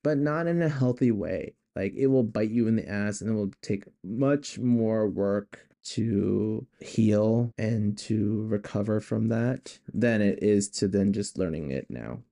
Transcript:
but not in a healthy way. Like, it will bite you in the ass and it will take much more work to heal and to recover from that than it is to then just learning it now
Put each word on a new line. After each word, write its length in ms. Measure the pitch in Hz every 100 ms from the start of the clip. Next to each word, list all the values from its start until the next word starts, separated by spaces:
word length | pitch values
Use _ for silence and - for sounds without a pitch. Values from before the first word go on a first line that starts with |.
but 140 | 147 147
not 300 | 147 156 170
in 160 | 170
a 60 | 160
healthy 400 | 139 127 123 127
way. 440 | 104 85 92 - - _ -
Like, 180 | 98
it 120 | - 135
will 160 | 131
bite 280 | 110 110 110
you 180 | 117 113
in 80 | 110
the 120 | -
ass 320 | 101 104 104
and 100 | 104
it 40 |
will 180 | 110 98 -
take 240 | - 101 - _
much 560 | 90 113 139 143 143 -
more 480 | 123 120 110 110 107
work 600 | 95 98 101 101 - _ _
to 840 | - - 113 101 98 101 107 110 127 _
heal 760 | - - 110 104 110 113 120 -
and 400 | 110 117 104 101
to 500 | - 110 104 110 110
recover 520 | 104 101 104 104 107
from 280 | - 113 110
that 500 | 113 120 131 - - -
than 280 | - 117 110
it 220 | 104 -
is 260 | 104 104 101
to 180 | - 101
then 240 | 98 98
just 280 | 101 101 -
learning 320 | 90 80 73
it 160 | 65 -
now 300 | 60 57 58 -